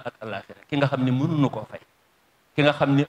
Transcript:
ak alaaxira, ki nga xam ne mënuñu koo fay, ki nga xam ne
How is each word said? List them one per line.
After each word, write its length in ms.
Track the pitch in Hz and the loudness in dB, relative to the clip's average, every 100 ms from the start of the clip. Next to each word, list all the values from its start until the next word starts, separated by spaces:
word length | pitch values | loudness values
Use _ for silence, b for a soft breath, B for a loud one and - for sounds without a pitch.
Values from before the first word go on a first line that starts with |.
ak 100 | 120 - | 0 -12
alaaxira, 400 | 110 98 - 101 - | -12 -12 -12 -20 -6
ki 80 | 147 | -2
nga 100 | 139 | 0
xam 180 | 135 | 0
ne 60 | 127 | 0
mënuñu 380 | 127 156 156 131 | 0 0 0 0
koo 140 | 113 107 | -2 -12
fay, 100 | 104 _ _ _ _ _ _ _ | -16 _ _ _ _ _ _ _
ki 80 | - | 0
nga 100 | 147 | 2
xam 220 | 143 143 | 2 2
ne 120 | 139 | 4